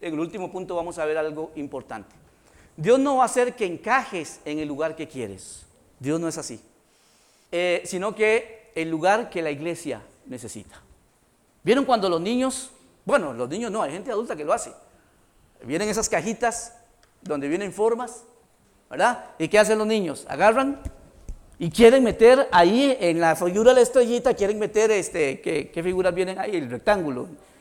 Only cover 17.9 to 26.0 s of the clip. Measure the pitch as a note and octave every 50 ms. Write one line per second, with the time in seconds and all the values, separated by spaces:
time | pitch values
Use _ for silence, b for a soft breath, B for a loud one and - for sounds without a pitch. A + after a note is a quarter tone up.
17.9 | A#3 A#3 B3 A#3+ - - - - _ _ _ _ _ _ _ _ _ _ _ _
18.9 | - C#3 F#3 A#3+ B3 A#3+ - - - - D#3+ D#3 - G#3 G#3+ G3 A3 G#3+ G#3+ G#3+
19.9 | A3 G#3+ F#3+ D#3+ C3+ - - - C#3 C#3 F3+ G#3+ A3+ B3+ C4+ C#4 C#4 - - -
20.9 | - - - - - - - - - - - - - - F3 E3+ - - A#3 A3+
21.9 | B3 C4+ B3+ A3 - - A3 A#3 B3+ C4+ C4+ - - F3 F3 F3 G#3 B3 C#4+ C#4
22.9 | B3+ - - F3 E3 E3 E3+ E3 D#3+ D#3 F3+ F3 F3+ G#3 A3+ B3 C4 B3+ A#3 A#3+
23.9 | - G#3 - A3 A#3+ A#3+ - F#3 F#3 - G3+ G3 G#3+ G#3 G#3+ G3 - G#3 A3 G#3+
24.9 | A3 G3 E3+ - - F3 D3+ C3+ C3+ - - F3 E3 D3 C#3 - - E3+ E3 F#3
25.9 | F#3 F#3